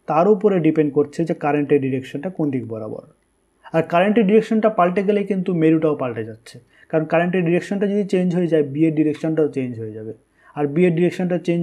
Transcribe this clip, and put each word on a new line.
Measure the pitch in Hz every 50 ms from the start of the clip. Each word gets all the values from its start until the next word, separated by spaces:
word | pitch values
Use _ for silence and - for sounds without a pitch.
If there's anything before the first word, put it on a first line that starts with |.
| _
তার | - - 151 180
উপরে | 208 214 185 214 208 196 180
ডিপেন্ড | 156 160 156 160 151 147 131
করছে | 147 143 143 - - 170
যে | 160 165
কারেন্টের | - 156 147 147 147 147 139 151 143
ডিরেকশনটা | 135 135 131 131 131 - - 143 143 190
কোন | 180 - 160 147
দিক | 135 127 110
বরাবর। | 110 113 107 107 110 - - - - _ _ _ _ _ _ _ _ _ _ - - -
আর | 165 160
কারেন্টের | - 175 170 190 214 208 240 214
ডিরেকশনটা | 185 214 220 220 - 226 220 220 214
পাল্টে | - - 175 180 180 208 190
গেলে | 202 208 202 202
কিন্তু | 196 202 190 175 - 180
মেরুটাও | 165 160 160 160 160 160 156 147
পাল্টে | - 135 123 113 113 110
যাচ্ছে, | 110 110 - - - - 123 _ _ _ _ _
কারণ | - - 160 156
কারেন্টের | 151 170 165 170 180 175 190 170
ডিরেকশনটা | 165 175 175 - - 202 196 208
যদি | 196 202 208 202
চেঞ্জ | 196 202 185 180 180 165
হয়ে | 180 180 160
যায়, | 160 156 143 135 135
বি | 147 160
এর | 160 156
ডিরেকশনটাও | 151 151 151 147 - - 160 160 160 151 143 135
চেঞ্জ | 139 127 123 120 113
হয়ে | 113 110 107
যাবে, | 110 110 113 110 - _ _ _ _ _ _ -
আর | 147 147
বি | 143 139 165 180
এর | 180 160
ডিরেকশনটা | 165 180 170 - - 185 175 180 165
চেঞ্জ | 160 170 170 170